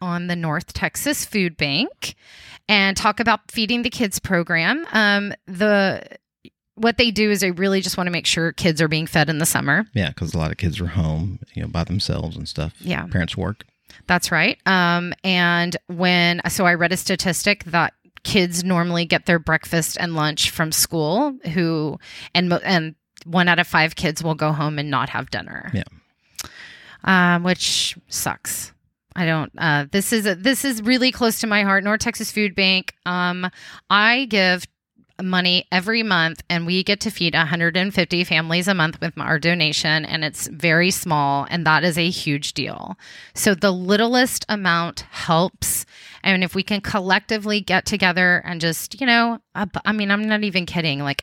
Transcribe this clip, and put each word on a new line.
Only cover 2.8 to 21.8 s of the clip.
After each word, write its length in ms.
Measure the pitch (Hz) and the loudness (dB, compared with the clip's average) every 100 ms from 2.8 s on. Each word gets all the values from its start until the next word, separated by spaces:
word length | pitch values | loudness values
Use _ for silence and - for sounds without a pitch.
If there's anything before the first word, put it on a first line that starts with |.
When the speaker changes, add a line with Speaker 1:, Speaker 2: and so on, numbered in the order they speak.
| 196 190 | 4 2
Speaker 1:
talk 240 | 220 208 | 0 0
about 320 | 233 220 - | 2 0 -2
Feeding 300 | - 214 240 | -4 -2 0
the 80 | 240 | -2
Kids 300 | - 208 - | -2 -4 -4
program. 680 | - 175 170 165 165 277 339 | 0 0 2 0 2 0 0
Um, 400 | 220 208 202 202 - - | 2 4 2 0 -8 -12
the, 540 | 180 208 202 196 131 - - _ _ - _ _ - | 0 2 4 2 -2 -8 -20 _ _ -20 _ _ -2
what 220 | 226 233 | 0 4
they 140 | 240 | 2
do 180 | 196 214 | 4 2
is 120 | 202 | 2
they 100 | 190 | 0
really 300 | 175 196 196 | 0 2 2
just 160 | 180 - | 0 -4
wanna 120 | 180 | -2
make 160 | 170 - | -2 -2
sure 280 | - 165 | 0 0
kids 280 | - 185 156 | 0 0 2
are 60 | 160 | 2
being 180 | 156 160 | 0 0
fed 240 | 170 151 | 0 2
in 100 | 156 | 0
the 60 | 160 | 0
summer. 400 | - 139 156 220 | 0 0 0 0
Speaker 2:
Yeah, 200 | 110 82 | 0 -2
'cause 200 | - 82 | -2 -4
a 40 | 85 | -2
lot 120 | 78 | -2
of 60 | - | 0
kids 240 | 87 78 | -2 -2
are 80 | 87 | -2
home, 520 | 80 80 78 92 92 - | 0 0 0 -2 -6 -10
you 80 | - | -8
know, 60 | 78 | -6
by 160 | 82 | -4
themselves 540 | 82 92 - - 80 80 | -2 -2 -2 -2 -4 -8
and 100 | 73 | -10
stuff. 260 | - 76 - | -6 -6 -6
Speaker 1:
Yeah. 260 | 175 - - | -6 -4 -2
Speaker 2:
Parents 280 | - 82 - | -2 -2 -4
work. 300 | 90 104 - _ _ - - | -6 -6 -14 _ _ -20 -2
Speaker 1:
That's 240 | 180 - | 0 0
right. 260 | 165 185 - - | 0 0 0 0
Um, 480 | 190 175 175 175 - 190 | 2 4 2 -2 -6 -2
and 500 | 180 175 175 175 175 - | 2 4 2 0 -4 -10
when, 520 | 175 180 180 175 175 175 | -2 2 4 2 0 -2
so 180 | - 180 | 2 2
I 100 | 175 | 4
read 180 | 170 | 2
a 40 | 180 | 0
statistic 680 | - 185 185 165 - 202 - | -2 -2 -2 0 0 -2 0
that 280 | 170 151 - _ - | 0 0 -2 _ -14
kids 400 | - 208 175 175 | 0 2 2 0
normally 400 | 180 180 175 170 170 | 0 0 2 -2 0
get 200 | 165 - | 0 2
their 140 | 170 | 0
breakfast 580 | 160 160 - 165 156 - | 2 -2 0 -2 -2 -4
and 160 | 170 160 | -4 0
lunch 360 | 151 147 - | -2 0 -2
from 200 | - 160 | -2 -2
school, 640 | 156 - 170 151 190 294 262 - | 0 0 0 0 2 0 -2 -4
who, 460 | 165 165 160 | 0 0 0